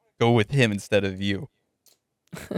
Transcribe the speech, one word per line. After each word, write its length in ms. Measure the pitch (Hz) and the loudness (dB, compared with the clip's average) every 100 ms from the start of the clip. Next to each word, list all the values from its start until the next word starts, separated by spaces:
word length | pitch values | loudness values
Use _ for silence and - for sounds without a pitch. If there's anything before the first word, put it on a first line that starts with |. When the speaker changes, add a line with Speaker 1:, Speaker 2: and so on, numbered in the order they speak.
| _ - | _ -2
Speaker 1:
go 120 | 117 | 2
with 180 | 120 104 | 4 2
him 200 | 139 117 | 2 2
instead 320 | 101 - 104 | 0 0 0
of 180 | 98 95 | 0 -2
you." 280 | 101 98 143 _ _ _ _ _ _ _ _ | -4 -4 -6 _ _ _ _ _ _ _ _
Speaker 2:
<laughs> 60 | - - | -16 -10